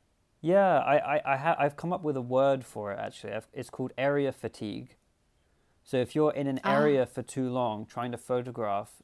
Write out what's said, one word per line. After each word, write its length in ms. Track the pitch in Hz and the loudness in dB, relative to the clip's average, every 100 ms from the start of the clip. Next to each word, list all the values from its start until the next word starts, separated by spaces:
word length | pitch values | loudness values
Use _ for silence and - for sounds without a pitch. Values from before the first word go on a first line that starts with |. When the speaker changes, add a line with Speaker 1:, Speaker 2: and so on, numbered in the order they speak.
| _ _ _ _ | _ _ _ _
Speaker 1:
yeah, 360 | 156 190 196 147 | 2 4 6 4
I, 360 | 127 147 - 147 | 4 2 2 -2
I, 160 | - | 0
I 40 | 135 | 0
ha-, 180 | 160 - | 0 2
I've 180 | 147 147 | 0 -2
come 160 | 170 | -6
up 100 | 196 | -4
with 140 | 156 135 | -4 -4
a 20 | |
word 420 | 120 127 139 131 113 | 0 2 4 2 -2
for 260 | 113 104 | -8 -8
it, 60 | 101 | -6
actually. 340 | 107 - 107 | -8 -10 -10
I've, 160 | 110 - | -10 -10
it's 160 | - 120 | -12 -12
called 240 | - 131 - | -8 -8 -2
area 340 | 139 143 135 | 0 2 0
fatigue. 640 | 131 127 - 107 104 127 _ _ _ _ _ _ _ _ _ | -2 -8 -8 -8 -8 -12 _ _ _ _ _ _ _ _ _
So 140 | - 127 | -2 0
if 160 | 120 | 0
you're 180 | 151 151 | 2 2
in 140 | 135 139 | 2 -2
an 140 | 131 | 0
Speaker 2:
Ah. 100 | - | 2
Speaker 1:
area 320 | 139 151 135 120 | 4 4 4 2
for 160 | - | -4
too 260 | - 135 127 | -8 -2 -2
long 360 | 127 120 107 110 | 0 -2 -2 -6
trying 260 | 120 123 | -6 -6
to 60 | 120 | -6
photograph, 840 | - 123 123 117 104 101 110 - | -2 -2 -2 -4 -2 -2 -6 -14